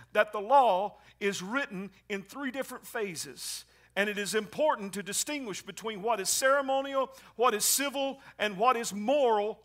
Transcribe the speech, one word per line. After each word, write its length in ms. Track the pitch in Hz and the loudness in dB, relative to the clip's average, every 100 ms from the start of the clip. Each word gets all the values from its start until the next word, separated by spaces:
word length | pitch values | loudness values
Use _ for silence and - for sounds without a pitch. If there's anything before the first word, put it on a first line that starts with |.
| - | -2
that 180 | 214 208 | 2 2
the 100 | 214 | 2
law 560 | 202 277 240 185 202 - - - | 6 6 8 4 0 -6 -20 -4
is 240 | 202 190 | -4 -2
written 480 | 185 262 277 185 196 - - | -4 -4 -4 -6 -12 -14 -8
in 140 | 202 | -8
three 260 | - 262 277 | -8 -8 -6
different 380 | 262 254 233 - | -6 -8 -10 -10
phases. 760 | 247 202 151 139 123 - - - _ _ - | -6 -6 -8 -10 -10 -10 -10 -14 _ _ -2
And 140 | 208 | 0
it 80 | 202 | -2
is 160 | 196 | -2
important 600 | 214 208 - 302 247 196 | -2 -2 0 2 0 -4
to 100 | 190 | -8
distinguish 580 | 190 202 - 294 240 180 | -6 -4 -4 -6 -6 -10
between 400 | - - 220 208 | -12 -10 -8 -4
what 180 | 214 220 | -2 0
is 80 | 185 | 0
ceremonial, 880 | - 269 277 269 269 277 269 262 - - - | 2 4 2 2 -2 -2 -2 -4 -6 -10 0
what 180 | 247 | 2
is 120 | 208 - | 2 2
civil, 540 | - 277 262 277 269 - - | 2 0 -2 -4 -6 -12 -4
and 180 | 208 185 | -4 2
what 180 | 240 240 | 2 2
is 160 | 202 | 0
moral 680 | 196 214 294 254 214 208 208 | -4 0 4 4 4 0 -6